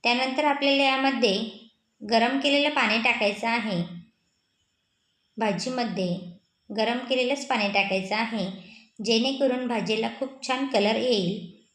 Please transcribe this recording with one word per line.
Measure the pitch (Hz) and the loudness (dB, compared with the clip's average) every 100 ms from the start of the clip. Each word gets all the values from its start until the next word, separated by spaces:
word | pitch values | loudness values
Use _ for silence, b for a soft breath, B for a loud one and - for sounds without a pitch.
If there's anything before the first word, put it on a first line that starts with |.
त्यानंतर | 233 247 262 262 | 2 0 0 0
आपल्याला | 302 285 277 277 | 0 2 2 4
यामध्ये | 269 262 269 254 226 190 226 - - _ _ _ 208 | 4 4 0 2 2 0 -4 -10 -20 _ _ _ 0
गरम | 233 233 269 | 2 2 0
केलेलं | 285 285 294 | 2 2 2
पाणी | 285 226 220 | 2 2 2
टाकायचं | 240 233 208 202 233 | 0 2 0 0 -2
आहे. | 233 214 180 170 - - _ _ _ _ _ _ _ _ _ _ _ _ - | -2 -2 -2 -4 -8 -18 _ _ _ _ _ _ _ _ _ _ _ _ -2
भाजीमध्ये | 220 180 254 254 226 180 185 175 - - _ _ _ 214 | -2 0 -2 -2 -2 -2 -2 -4 -8 -18 _ _ _ -2
गरम | 220 240 | 0 -2
केलेलंच | 254 254 247 277 - | -2 0 0 -2 -2
पाणी | 240 202 | -2 2
टाकायचं | 196 196 190 185 208 | 0 0 -2 -2 -2
आहे, | 226 226 185 190 B B B - | -2 -4 -6 -8 B B B -10
जेणेकरून | 220 226 262 269 277 254 247 | 0 2 2 2 0 0 -2
भाजीला | 233 180 220 226 - | -2 -2 -2 -2 -4
खूप | 262 - - | -8 -8 -4
छान | 262 269 | -2 0
कलर | 220 202 220 | 2 2 2
येईल. | 247 220 175 208 - - _ | 2 2 0 -2 -8 -18 _